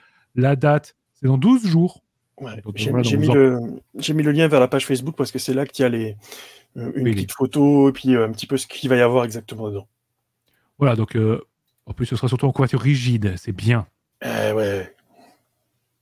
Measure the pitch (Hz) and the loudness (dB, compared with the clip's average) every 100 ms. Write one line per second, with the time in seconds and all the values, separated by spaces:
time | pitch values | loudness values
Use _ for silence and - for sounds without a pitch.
0 | _ _ _ 123 131 139 147 147 - _ | _ _ _ 0 0 2 2 0 -2 _
1 | _ _ 131 135 190 254 208 165 180 - | _ _ 0 2 4 4 4 2 2 -2
2 | _ _ _ - 127 107 107 104 110 123 | _ _ _ -18 -16 -14 -12 -6 -2 0
3 | 120 - 151 143 131 123 117 - - - | 0 2 4 6 4 2 -6 -12 -16 -10
4 | 151 156 151 147 160 143 127 135 - 131 | -4 0 0 2 4 4 4 0 -2 -4
5 | 135 151 131 131 - 131 139 - 127 117 | -4 -6 -6 -6 -4 -4 -4 -2 -2 -2
6 | 110 104 - - - - _ 123 120 - | -6 -10 -18 -20 -20 -20 _ -14 -10 -4
7 | 123 101 - - 131 147 143 143 139 131 | -2 -2 -4 -4 -2 2 4 6 4 2
8 | 131 123 110 110 - 131 - - 131 123 | 0 2 0 -4 -6 -6 -6 -8 0 2
9 | 120 123 117 113 - 113 107 98 - _ | 4 2 -2 -6 -14 -12 -10 -10 -14 _
10 | _ _ _ _ _ _ _ - 143 113 | _ _ _ _ _ _ _ -2 0 0
11 | 110 117 110 120 - _ _ _ - - | -2 0 0 -2 -6 _ _ _ -14 -8
12 | 123 123 123 127 135 - 127 127 135 139 | -6 -4 -2 0 0 0 0 0 0 0
13 | 123 117 101 90 - 92 107 120 95 _ | 0 0 -2 -4 -8 -4 0 0 -2 _
14 | _ - - 113 107 107 101 98 90 _ | _ -14 -8 -4 -2 -2 -2 -4 -8 _
15 | _ _ _ _ _ _ _ _ _ _ | _ _ _ _ _ _ _ _ _ _